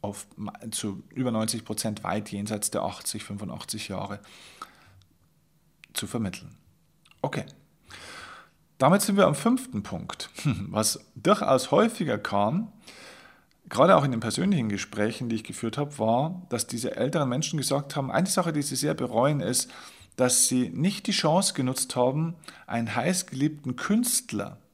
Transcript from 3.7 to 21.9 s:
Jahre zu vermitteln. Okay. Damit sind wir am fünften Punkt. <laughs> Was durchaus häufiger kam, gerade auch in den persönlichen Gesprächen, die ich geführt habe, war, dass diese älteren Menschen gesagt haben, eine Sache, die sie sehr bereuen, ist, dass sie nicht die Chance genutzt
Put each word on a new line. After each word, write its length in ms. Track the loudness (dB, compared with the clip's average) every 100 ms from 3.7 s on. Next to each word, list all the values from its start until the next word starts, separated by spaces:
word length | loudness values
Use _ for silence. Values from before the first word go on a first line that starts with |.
| -10 -6
Jahre 320 | -6 -6 -10 -14 -20 -20 -18 -18 -20 -20 -20 _ _ _ _ _ _ _ _ -10
zu 140 | -8 -6
vermitteln. 480 | -4 -4 -6 -16 -20 _ _ _ _ _ _
Okay. 240 | -4 -4 -8 -16 _ _ _ -18 -16 -16 -16 -20 -20 _ _ _
Damit 240 | 6 6
sind 160 | 4 6
wir 100 | 6
am 80 | 6
fünften 480 | 2 2 0 -6
Punkt. 460 | -6 -8 -8 -10 -12 -4
<laughs> 60 | -2 -2 -2
Was 360 | 0 0 -2 -10 -2
durchaus 560 | 2 4 4 2 4
häufiger 460 | 4 4 0 -2 -2
kam, 540 | 0 2 2 0 -4 -12 -20 -20 -20 -20 -20 -20 _ _ -6
gerade 260 | 4 8 8
auch 80 |
in 80 | 6
den 80 | 0
persönlichen 500 | -2 0 2 2 0
Gesprächen, 600 | -2 -4 -2 -2 -2 -4
die 60 | -4
ich 80 |
geführt 340 | -4 -6 -6 -4
habe, 220 | -6 -2
war, 420 | 2 2 0 -4 -6
dass 180 | -6 -4
diese 280 | -4 -6 -2
älteren 340 | 0 0 0
Menschen 280 | 0 -2 -2
gesagt 380 | 0 -2 -2 -4
haben, 140 | 0
eine 180 | 0 2
Sache, 260 | 2 0
die 100 | -2
sie 120 | -2 -2
sehr 200 | -2 -2
bereuen, 440 | 0 4 4 2
ist, 300 | 0 0 -2 -10 -20 -20 -18 2
dass 320 | 4 4 4
sie 220 | 4 0
nicht 380 | 2 0 0 -2
die 40 |
Chance 420 | 2 4 4 2
genutzt 420 | 0 0 0 -2